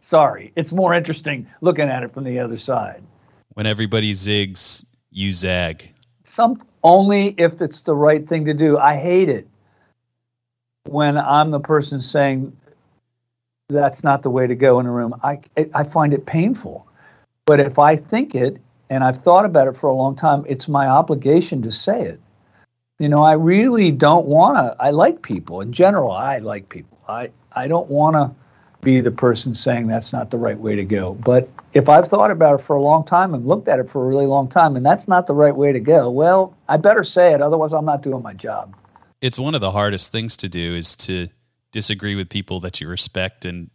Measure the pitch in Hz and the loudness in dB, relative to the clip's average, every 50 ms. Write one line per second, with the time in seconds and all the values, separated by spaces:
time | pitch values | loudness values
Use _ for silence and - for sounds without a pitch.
0 | _ - - 160 151 131 107 - - - _ - 160 151 165 185 190 175 170 175 | _ 2 2 2 2 2 0 -4 -16 -12 _ -8 -8 -6 -4 -2 0 0 0 0
1 | 170 170 160 147 - 160 147 131 113 - _ _ - 170 170 143 151 143 131 127 | -2 -4 -8 -8 -8 -10 -10 -10 -10 -16 _ _ -2 -2 0 0 -2 -4 -4 -6
2 | 123 120 - 135 135 127 123 123 120 120 117 107 - - 127 120 107 98 - - | -8 -10 -12 -12 -10 -8 -6 -6 -6 -6 -8 -10 -6 -6 -4 -4 -4 -8 -12 -18
3 | - - _ _ _ _ _ _ _ _ _ - 107 110 110 104 113 101 101 110 | -20 -20 _ _ _ _ _ _ _ _ _ -6 -4 -4 -2 -4 -4 -4 -2 -2
4 | 107 107 104 95 92 101 104 104 101 95 95 - - - - - - _ _ _ | -2 -2 -4 -4 -4 -2 -2 -2 -2 -4 -6 -8 -6 -4 -6 -6 -8 _ _ _
5 | _ _ _ 92 95 98 95 87 92 92 92 90 90 82 80 80 - - _ _ | _ _ _ -6 -6 -4 -4 -4 -4 -2 -2 -2 -4 -4 -8 -10 -16 -20 _ _
6 | _ _ _ _ _ - - - 233 233 254 - - _ _ _ - 165 170 190 | _ _ _ _ _ -18 -4 -2 -2 -2 -2 -4 -12 _ _ _ 4 6 6 6
7 | 196 202 202 202 196 202 202 - 170 170 165 170 180 151 - - - - 156 143 | 6 4 2 2 0 -2 0 0 0 0 0 -2 -8 -6 -6 -8 -4 -2 -2 2
8 | 147 151 156 156 151 151 170 160 151 147 151 147 160 156 143 147 131 143 151 139 | 4 2 2 2 -2 -4 -4 -4 -2 -2 -2 0 2 2 2 4 2 2 0 0
9 | - 175 180 185 190 - 131 151 160 _ _ _ _ _ _ _ _ _ _ _ | -2 0 2 2 2 2 0 -4 -6 _ _ _ _ _ _ _ _ _ _ _
10 | _ _ _ _ _ _ _ _ _ _ _ _ _ _ _ _ _ - - 147 | _ _ _ _ _ _ _ _ _ _ _ _ _ _ _ _ _ -8 -2 0
11 | 151 147 143 147 - - 139 147 151 156 151 143 147 - 156 151 143 147 143 139 | 0 0 0 0 0 2 2 2 2 2 0 -6 -2 0 0 0 0 -2 -8 -8
12 | 127 - - 151 139 139 135 131 131 139 - _ _ _ _ _ _ _ _ _ | -8 -4 0 0 0 0 0 -4 -6 -10 -12 _ _ _ _ _ _ _ _ _
13 | _ _ _ _ _ _ _ _ _ _ _ _ _ _ 139 147 143 139 131 - | _ _ _ _ _ _ _ _ _ _ _ _ _ _ -2 0 0 0 -2 -2
14 | - 151 139 139 135 135 123 131 127 123 123 117 135 135 127 123 127 123 120 123 | 0 0 0 0 0 -2 -2 0 0 -2 0 2 4 4 4 4 2 -2 -4 -4
15 | 120 117 123 120 - 135 147 143 - _ _ - 156 151 - 156 151 147 - 165 | -6 -6 -8 -6 -6 -6 -6 -6 -10 _ _ -4 -4 -2 -2 -4 -4 -2 0 0
16 | 151 147 143 139 139 - - 165 170 208 254 214 - 92 - - - _ _ _ | 2 2 0 -2 -4 -4 -2 -2 0 0 -2 -4 -8 -14 -16 -16 -20 _ _ _
17 | _ _ _ _ _ _ _ _ _ - 151 143 143 143 135 - 147 147 160 156 | _ _ _ _ _ _ _ _ _ 4 4 4 4 2 4 4 4 4 4 2
18 | 156 - - 226 269 302 - - 160 - 190 - _ _ _ _ _ _ 131 135 | -2 -4 -4 -4 -4 -4 -2 -2 -2 -2 -4 -6 _ _ _ _ _ _ -4 -2
19 | 131 127 131 131 - 175 175 185 208 208 170 156 135 135 131 - - 147 131 131 | 0 -2 -2 0 2 4 4 6 4 4 4 2 2 2 0 -2 -2 -2 0 0
20 | 131 135 135 131 - 160 143 147 147 - 139 131 - - 147 139 139 135 131 143 | 0 -2 -2 -2 0 0 0 0 -2 -6 -10 -10 -6 -4 -2 0 0 2 4 2
21 | 175 - 156 135 117 135 147 170 175 - - 135 113 113 107 - - - 208 240 | 2 2 -2 -2 2 2 4 2 2 0 -4 -6 -6 -6 -6 -6 -4 -2 -2 -2
22 | 208 87 82 - _ _ _ _ _ _ _ _ _ _ _ _ _ _ _ _ | -4 -8 -10 -14 _ _ _ _ _ _ _ _ _ _ _ _ _ _ _ _
23 | 156 147 147 151 151 156 156 156 165 165 180 196 220 262 240 226 202 175 147 127 | -2 0 2 4 6 6 4 4 4 2 4 4 4 2 2 2 2 2 2 4
24 | 151 147 156 175 160 139 143 156 175 202 190 180 131 120 - _ 123 139 147 147 | 4 4 4 4 2 2 4 4 4 4 4 2 0 -2 -4 _ -2 0 2 4
25 | 175 330 330 - - - 110 90 78 - 85 90 98 113 123 131 175 190 208 190 | 4 4 2 -2 -8 -8 -8 -8 -8 -10 -12 -12 -10 -10 0 2 2 4 4 2
26 | 139 117 95 92 120 135 139 123 107 110 107 101 95 _ - 87 78 _ _ _ | -2 -4 -4 -6 -6 -6 -6 -6 -6 -8 -10 -10 -12 _ -20 -20 -20 _ _ _
27 | _ - 104 117 123 120 _ _ _ _ - - 127 139 165 170 180 - 139 147 | _ -12 -12 -10 -10 -12 _ _ _ _ -10 -8 -6 -2 -2 -2 -2 -2 -2 0
28 | 151 156 160 156 143 127 - _ _ _ _ _ _ _ _ _ - 135 131 127 | 2 2 2 2 0 -2 -4 _ _ _ _ _ _ _ _ _ 0 2 2 4
29 | 117 120 117 - - 123 117 110 - 131 117 - - 131 123 120 117 110 113 117 | 2 0 -2 2 2 2 2 0 -2 -8 -8 -6 -4 -4 -2 -2 -2 -4 -4 -4
30 | 110 - - 123 113 113 - 117 117 117 107 107 110 110 104 104 98 95 107 101 | -6 -6 -8 -8 -8 -6 -6 -6 -4 -4 -6 -6 -6 -6 -4 -4 -4 -4 -4 -4
31 | 95 90 95 98 - - 123 127 127 - _ - - _ _ 143 131 147 151 160 | -4 -6 -10 -6 -2 2 2 2 2 0 _ -20 -20 _ _ 2 6 8 6 6
32 | 180 175 - 202 208 214 196 160 160 151 143 135 - - 151 143 139 143 151 160 | 6 4 2 2 2 2 2 2 4 4 4 2 0 -2 -2 0 2 2 2 2
33 | 156 - 175 175 185 190 165 131 120 127 175 214 196 - - 131 127 127 - 139 | 2 2 0 0 2 0 -2 -6 -2 -2 -2 -2 0 -2 -2 -2 -2 -4 -6 -4
34 | 127 127 131 139 139 139 135 139 135 131 - 185 165 156 139 127 123 143 143 143 | -4 -2 0 0 0 0 0 0 -2 0 2 2 2 2 2 0 2 2 0 0
35 | - - 185 180 175 - 143 143 151 147 139 131 143 143 135 127 107 131 160 165 | 0 0 0 0 0 0 2 4 4 4 4 2 0 0 0 0 2 4 4 4
36 | 127 123 123 131 151 170 185 190 190 185 _ _ _ - - 156 160 202 214 220 | 4 2 0 0 2 4 4 2 2 0 _ _ _ -2 -2 2 4 4 4 4
37 | 196 - - 180 180 175 156 143 143 147 156 165 156 151 156 156 151 156 147 135 | 0 -2 2 4 4 4 4 4 2 0 0 0 -2 -2 -2 -4 -2 -2 -4 -4
38 | - 143 131 127 117 107 98 95 - 113 104 - - - - _ _ _ _ _ | -4 -6 -8 -8 -10 -14 -16 -14 -12 -10 -10 -10 -10 -14 -18 _ _ _ _ _
39 | _ _ _ _ - 131 123 - 127 143 156 143 104 95 95 104 104 104 101 92 | _ _ _ _ -6 -6 -6 -4 -6 -4 -4 -4 -4 -2 -2 0 -2 -2 -2 -2
40 | - - - 117 113 117 - - - 95 87 87 85 85 85 85 82 - - - | -4 -4 -6 -8 -8 -8 -8 -8 -8 -10 -8 -8 -8 -6 -6 -6 -4 -6 -6 -6
41 | - - 95 90 87 87 _ _ _ _ _ _ _ _ _ 107 104 - 110 98 | -6 -6 -6 -8 -8 -10 _ _ _ _ _ _ _ _ _ -8 -6 -4 -6 -6
42 | 104 104 101 98 95 87 - 101 95 _ 92 92 85 90 - - - 78 87 87 | -6 -6 -6 -6 -6 -6 -8 -10 -8 _ -10 -10 -10 -10 -12 -12 -12 -10 -8 -8
43 | - - _ 95 92 92 _ _ - 90 87 87 85 - _ | -8 -6 _ -6 -8 -8 _ _ -12 -12 -12 -12 -14 -18 _